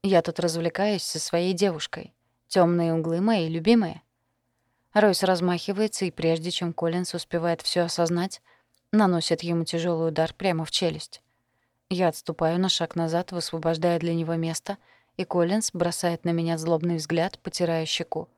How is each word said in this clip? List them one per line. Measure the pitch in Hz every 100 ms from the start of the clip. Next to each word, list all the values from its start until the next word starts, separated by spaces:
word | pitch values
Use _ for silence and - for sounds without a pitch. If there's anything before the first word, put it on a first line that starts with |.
Я | 196 185
тут | 165 160
развлекаюсь | 170 165 165 - 208 202
со | - 160
своей | - 170 180
девушкой. | 180 196 160 - - - _ _ _ _
Тёмные | 190 170 175 165
углы | 165 160 165
мои | 202 220 160
любимые». | 165 165 233 180 - _ _ _ _ _ _ _ _ _
Ройс | 208 208 180
размахивается, | 185 180 180 175 - 196 214 -
и | 185
прежде | - 165 165 170
чем | - 175
Коллинз | 165 170 175 180
успевает | 175 - 170 170 165
всё | - 180
осознать, | 170 - 170 175 190 - _ _ _ _ _
наносит | 214 196 170 - 165
ему | 170 170
тяжёлый | 160 165 170 165 165
удар | 156 160
прямо | - 190 160
в | 156
челюсть. | - 175 156 - - _ _ _ _ _ _ _
Я | 180 180
отступаю | - - 165 160 175
на | 185
шаг | - 165 170
назад, | 165 170 180
высвобождая | 175 160 165 160 165 175 170
для | 170
него | 165 160
место — | 165 165 160 - 196 _ _ _ -
и |
Коллинз | 185 175 170 208 220
бросает | 175 175 - 175 170
на | 170
меня | 170 165 165
злобный | 160 165 170 165
взгляд, | 151 170 180 -
потирая | - - 175 165 160
щеку. | - 165 160 165